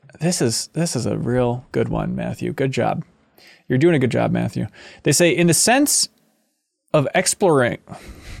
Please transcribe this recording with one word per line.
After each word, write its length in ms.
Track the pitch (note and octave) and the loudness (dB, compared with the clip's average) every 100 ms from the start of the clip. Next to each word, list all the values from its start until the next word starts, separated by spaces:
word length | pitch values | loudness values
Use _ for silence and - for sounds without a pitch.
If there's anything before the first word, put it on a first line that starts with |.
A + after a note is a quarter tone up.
| - - | -20 -6
This 220 | D#3+ F3+ | -4 0
is, 280 | B2 A2 - | 0 -2 -6
this 220 | - E3+ B2+ | -4 -4 -2
is 100 | G#2+ | -4
a 120 | A2 | -4
real 480 | A#2+ B2 B2 B2 - | -2 0 0 -2 -4
good 180 | B2+ A#2 | -4 -2
one, 260 | A2 G#2+ B2 | -2 -4 -6
Matthew. 380 | A#2 - - | -6 -6 -6
Good 180 | - C3+ | -4 -2
job. 320 | B2+ A2 - - _ _ _ - _ - | -2 -2 -2 -8 _ _ _ -20 _ -4
You're 100 | B2+ | 2
doing 160 | E3+ D#3 | 4 4
a 40 | |
good 100 | B2 | 2
job, 200 | A#2 A2 | 0 0
Matthew. 360 | A#2+ A#2 A#2+ A#2 - - - | 0 -2 -4 -8 -10 -20 -6
They 80 | D#3+ | 0
say, 180 | C#3+ F3 | 2 4
"In 160 | - E3+ | 4 2
the 60 | |
sense 540 | D#3 - B3+ C#4+ - - _ _ _ _ _ _ _ _ | 2 2 2 2 0 -4 _ _ _ _ _ _ _ _
of 140 | D#3 C3+ | 0 0
exploring," 680 | F3 F#3 - F#3+ C#3+ A#2+ - - - - - - - | 0 -2 2 4 4 2 -2 -12 -20 -18 -18 -18 -16